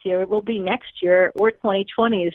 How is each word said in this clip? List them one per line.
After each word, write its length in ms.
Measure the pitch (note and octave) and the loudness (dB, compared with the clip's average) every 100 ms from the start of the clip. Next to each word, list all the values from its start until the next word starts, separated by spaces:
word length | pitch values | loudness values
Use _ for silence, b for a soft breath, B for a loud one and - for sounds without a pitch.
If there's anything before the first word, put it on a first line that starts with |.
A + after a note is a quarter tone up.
year. 180 | F#3 F3+ | -4 -2
It 80 | F#3+ | -2
will 120 | G#3+ | -4
be 180 | G#3 G#3+ | -4 -4
next 420 | F#3 F3+ - - | -4 -4 -8 -4
year, 300 | F3+ F3+ F3+ - | 2 4 4 2
or 160 | A3 | 0
twenty 340 | - G#3+ G3 G3 - | 0 -2 -2 -4 -2
twenty 280 | A3+ G#3 | 0 0
is 80 | F3 | -4